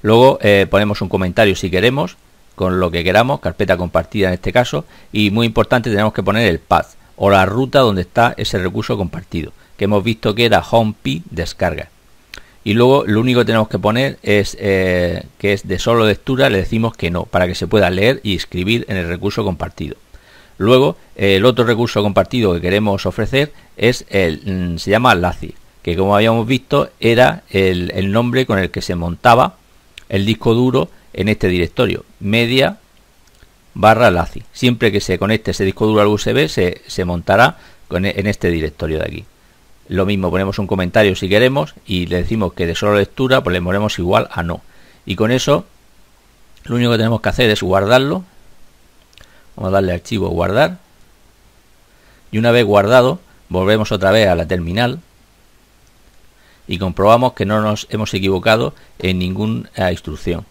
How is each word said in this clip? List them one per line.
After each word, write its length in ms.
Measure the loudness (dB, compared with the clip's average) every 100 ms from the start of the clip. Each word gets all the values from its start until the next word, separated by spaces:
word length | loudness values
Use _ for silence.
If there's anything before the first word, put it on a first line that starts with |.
Luego, 380 | 4 6 6 6
eh, 240 | 4 4 4
ponemos 320 | 2 0 -2
un 80 | -4
comentario 460 | -2 -2 2 2 2
si 140 | -2
queremos, 480 | 0 0 0 -6 -8 _ _ _ -6
con 240 | -2 0
lo 100 | -2
que 140 | -2
queramos, 360 | 2 2 2 -2
carpeta 380 | -6 -6 -2 -2
compartida 520 | 0 -4 -4 -2 -2
en 40 |
este 180 | -2 -2
caso, 340 | 0 0 -4 -8 -20 -8
y 180 | 0 0
muy 160 | 2 0
importante 460 | 0 0 0 0
tenemos 220 | 0 0
que 100 | -2
poner 240 | -2 0 0
el 100 | 0
path 380 | _ -2 -2 -14 -20 -2
o 140 | 2
la 160 | 4 2
ruta 340 | 0 0 2
donde 220 | 2 0
está 320 | -4 0 0 0
ese 200 | -4 -4
recurso 400 | -4 -4 -4 -4
compartido, 560 | -4 -8 -8 -8 -8 -14 _ -6
que 80 | 0
hemos 180 | 0
visto 300 | 0 -4 -4
que 120 | 0 2
era 180 | 2 2
Home 240 | 0 0 -4
Pi 240 | -8 -8 -8
descarga. 600 | -8 -8 -4 -4 -4 -12 _ _ _ _ -20 -20 _
Y 100 | -2
luego 320 | 2 4 4 2
lo 140 | 0
único 180 | 2 2
que 60 | 2
tenemos 240 | 2 0
que 100 | -2
poner 400 | 0 0 -2 -6
es, 340 | 0 0 0 -4
eh, 680 | -2 0 0 0 -2 -4 -10 _
que 160 | -4
es 140 | -2 -4
de 120 | -4
solo 260 | 0 2 2
lectura, 440 | 0 -4 0 2
le 80 | 0
decimos 380 | -2 -2 -4 -4
que 120 | -6
no, 140 | -4
para 240 | -4 -2 -2
que 80 | -2
se 100 | 0
pueda 240 | 2 2
leer 300 | 2 0 0
y 120 | -2 -4
escribir 500 | -4 -6 -2 -2 -2
en 80 | -6
el 100 | -4
recurso 360 | -4 -4 -4
compartido. 520 | -4 -4 -8 -10 -12 -12 _ -20 _ -20 _ _
Luego, 400 | 4 4 4 -2 -16 -4
eh, 220 | 0 4
el 80 | 2
otro 180 | 2
recurso 400 | 0 0 0 0
compartido 500 | 0 0 0 0 0
que 80 | 0
queremos 440 | 0 0 0 -2 -4
ofrecer 480 | -4 -2 -2 -2 -6 -20 -2
es 280 | -2 -2 -4
el, 640 | -2 0 -2 -6 -4 -4
mm, 40 | -6
se 120 | -2
llama 240 | 2 2 2
Laci, 400 | 0 -4 -12 -16 -20 _
que 140 | -8 -2
como 200 | 0 2
habíamos 300 | 2 0 0
visto 440 | -4 -2 -2 -2 _
era 440 | 0 4 4 2 _
el, 420 | 0 0 0 -4 -4
el 160 | -2
nombre 340 | 0 0 -2 0
con 140 | 0
el 100 | -2
que 120 | -6
se 140 | -6 -6
montaba 600 | -4 0 4 4 2 -4 _ _ _ -20 -4
el 160 | -2 0
disco 280 | 0 2
duro 360 | 2 2 0 -2 -8 _
en 160 | -4 -2
este 180 | 0 0
directorio, 580 | 0 -2 0 -2 -2 -10 _
media 600 | -2 0 2 2 0 -2 _ _ _ _ _ _ _ _ _ 0
barra 360 | 4 6 4
laci. 320 | 2 -2 -8 -16
Siempre 400 | -2 -2 2 0
que 100 | 0
se 160 | -2 -2
conecte 320 | 0 -2 -2
ese 120 | -2
disco 220 | -2 0 0
duro 160 | 2
al 60 | 2
U 80 | 2
S 180 | 0
B, 160 | -2 -2
se, 320 | 0 -2 -4 -12
se 180 | -6 -4
montará 520 | -4 0 4 4 2 -20 -20 -8
con 180 | -4 -4
e-, 80 | -2
en 100 | -4
este 220 | -2 -2
directorio 500 | -2 -4 -6 -6 -4
de 60 | -6
aquí. 200 | -10 -16 _ _ _ _ -20 _
Lo 160 | -4 -2
mismo, 240 | 0 -2
ponemos 300 | -2 -2 -4
un 80 | -4
comentario 480 | -2 0 2 2 2
si 140 | 0
queremos 460 | 2 2 0 -6 -10 -6
y 220 | -6 -2
le 100 | -2
decimos 360 | -2 -2 -4
que 120 | -2 -4
de 100 | -2
solo 220 | 0 2
lectura, 440 | 0 -2 0 2
pues 120 | 0
le 80 | -2
ponemos 380 | -2 -2 -2 -2
igual 280 | 0 0 0
a 120 | -6
no. 180 | -6 -8 -12 -20 -20 _ -10
Y 100 | -4
con 160 | 0
eso, 340 | 0 0 0 -2 _ _ _ _ _ _ _ _ -20 -6
lo 100 | -2
único 160 | 0
que 60 | 2
tenemos 240 | 0 0
que 80 | -2
hacer 200 | 0 2
es 120 | 2
guardarlo. 640 | 0 0 4 2 2 -4 -8 -20 -20 -20 -20 _ _ _ _ _ -20 -20 -20 -8
Vamos 140 | -2
a 60 | 0
darle 180 | 0
archivo, 340 | -4 -4 -4 -4
guardar. 480 | -2 -2 0 0 -2 _ _ -20 _ _ _ _ _ _ _ _ _ _ _ _
Y 60 | -2
una 140 | 2
vez 140 | 4 4
guardado, 540 | 4 6 4 4 0 _ _ _
volvemos 440 | -2 2 0 0
otra 200 | 0 2
vez 160 | 4 4
a 80 | 2
la 100 | 0
terminal 540 | -4 -4 -2 -2 -4 _ _ _ _ _ _ _ _ _ _ _ _ _ _ _ _ -12
y 120 | -6
comprobamos 520 | -6 0 4 4 2
que 140 | -2 -2
no 160 | 0
nos 260 | 0 -4 -6
hemos 240 | -6 -4
equivocado 600 | -2 -2 0 2 2 0 -6 -20 -6
en 200 | -4 -2
ninguna 720 | -2 -4 -4 -4 -8 -4 -4
instrucción. 560 | -4 -8 -10 -6 -6 -8